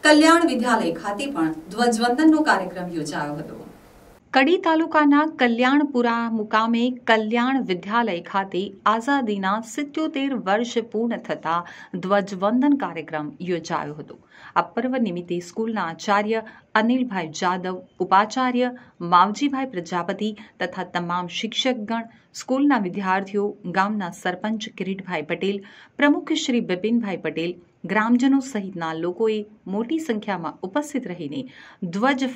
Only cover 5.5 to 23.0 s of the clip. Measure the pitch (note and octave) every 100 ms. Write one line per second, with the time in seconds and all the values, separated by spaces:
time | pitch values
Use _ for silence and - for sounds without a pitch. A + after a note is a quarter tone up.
5.5 | A#3 B3+ C#4+ C#4 B3 A#3 A#3 A#3 A3+ G#3+
6.5 | A3 A3+ A#3 B3 B3 - A3 G#3+ A#3+ B3
7.5 | C4+ F#3+ F3+ F#3+ A3+ A#3 F3 F3 G3 G3
8.5 | F3+ G3+ - - A3+ A3+ C#4+ A#3 G3+ F#3+
9.5 | G#3+ A#3 - C#4+ D#4 D#4 D4 C#4 B3 F3+
10.5 | G#3 A#3 A#3+ A3+ G#3+ A#3 A3 - D3+ D#3
11.5 | E3+ E3+ - - F#3 F#3 G3+ G3+ G3 G3+
12.5 | A#3+ C#4+ C#4 F3+ E3 D#3 D#3 D3+ D3+ F3+
13.5 | E3+ D#3 D#3+ D3+ D3+ - - _ - -
14.5 | - - - B3+ C4 A3 F3 F3 F3 F3
15.5 | - A3+ G#3+ E3+ E3 - G3+ G#3+ A3 A3
16.5 | - _ G#3+ A3+ C4 B3 F#3+ D#3+ D3+ F3+
17.5 | F3+ F3+ F#3 F#3 _ F3+ F#3+ G#3+ C4 B3+
18.5 | B3 B3 B3 - _ E3+ F3 G3 G#3 C#4+
19.5 | C4+ C4+ F3+ E3+ F3 F3 F#3+ G#3+ G#3 -
20.5 | _ F#3 - G3 F3 F3 F3 F3 - A3
21.5 | - C4 A#3+ G#3 A3+ E3+ - _ - -
22.5 | C4 C#4+ B3+ F#3 G3+